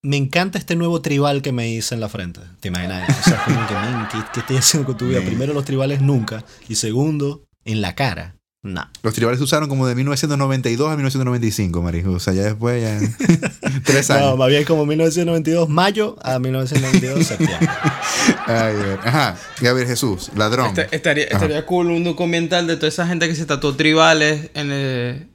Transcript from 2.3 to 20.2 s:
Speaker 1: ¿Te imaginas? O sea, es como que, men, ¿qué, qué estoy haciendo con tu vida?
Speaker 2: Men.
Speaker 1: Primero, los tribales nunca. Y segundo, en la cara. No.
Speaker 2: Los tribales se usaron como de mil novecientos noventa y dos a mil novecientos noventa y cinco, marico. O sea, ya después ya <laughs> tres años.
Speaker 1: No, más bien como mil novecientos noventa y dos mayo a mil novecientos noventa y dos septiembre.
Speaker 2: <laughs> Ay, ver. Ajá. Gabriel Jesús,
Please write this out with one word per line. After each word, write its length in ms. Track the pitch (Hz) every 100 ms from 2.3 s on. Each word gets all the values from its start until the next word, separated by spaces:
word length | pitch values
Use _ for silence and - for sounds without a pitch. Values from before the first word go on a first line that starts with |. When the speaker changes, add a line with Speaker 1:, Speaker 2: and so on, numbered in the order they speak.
| 85 87 -
Speaker 1:
¿Te 80 | 101
imaginas? 420 | 87 92 92 92
O 140 | 131
sea, 100 | 175 165
es 40 |
como 260 | - - 113
que, 60 |
men, 340 | 104 107 123 104
¿qué, 60 | 113 110
qué 80 | 120
estoy 160 | - 131
haciendo 280 | - 160 135
con 100 | 113
tu 100 | 123
vida? 140 | 127
Speaker 2:
Men. 80 | 92
Speaker 1:
Primero, 240 | 117 139
los 120 | 147 139
tribales 360 | 135 135 139
nunca. 440 | 139 135 104 107 - - -
Y 80 | 110
segundo, 720 | 113 117 151 151 143 151 _ _ -
en 160 | 107
la 140 | 95 -
cara. 400 | 135 82 85 - _ _
No. 240 | 98 90 - -
Speaker 2:
Los 100 | 113
tribales 240 | 110 117 127
se 80 | 139
usaron 240 | 156 151
como 180 | 135 127
de 80 | 123
mil 80 |
novecientos 340 | 139 135 156 143
noventa 320 | 135 135 123
y 60 | 117
dos 120 | 151
a 80 | 156
mil 60 |
novecientos 220 | 135 135 127
noventa 220 | 123 113
y 40 |
cinco, 300 | 104 95 87
marico. 300 | 87 85 92
O 80 | 90
sea, 140 | 101
ya 100 | 95
después 380 | 104 107 120 123
ya 180 | 113 107 107 113 254 165 - - 160 135
<laughs> 60 | 135
tres 240 | 139 131
años. 200 | 131 139
Speaker 1:
No, 60 | 131
más 120 | 131
bien 160 | 147 147
como 200 | 160 147
mil 120 | 156
novecientos 340 | 165 160 170
noventa 180 | 165 156
y 40 |
dos 160 | 170 160
mayo 480 | 156 190 208 214 -
a 160 | - 131
mil 120 | 127
novecientos 380 | 131 131 131 131
noventa 140 | 180 127
y 40 | 139
dos 80 | 160
septiembre. 440 | 101 156 90 165 - 151 - -
Speaker 2:
<laughs> 400 | - - - -
Ay, 280 | 117 113 104
ver. 240 | 101 95
Ajá. 340 | 117 147 127 87 - -
Gabriel 260 | 123 127 123
Jesús, 420 | 117 131 92